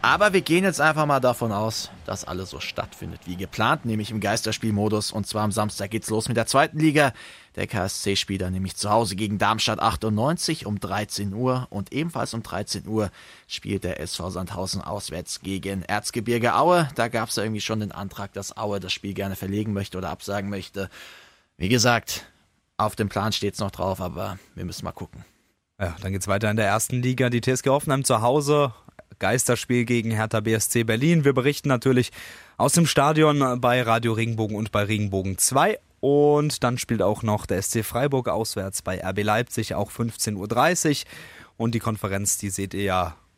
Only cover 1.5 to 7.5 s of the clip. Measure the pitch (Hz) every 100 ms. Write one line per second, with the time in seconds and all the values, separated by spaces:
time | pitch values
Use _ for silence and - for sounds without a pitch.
1.5 | 101 110 110 - - - 98 - 90 95
2.5 | 69 - - - - 90 85 - 90 95
3.5 | - 113 151 117 107 101 107 98 113 -
4.5 | 107 113 101 104 107 - 107 98 110 107
5.5 | 98 107 - 98 107 - 110 - 113 110
6.5 | 135 156 156 156 147 143 - - - -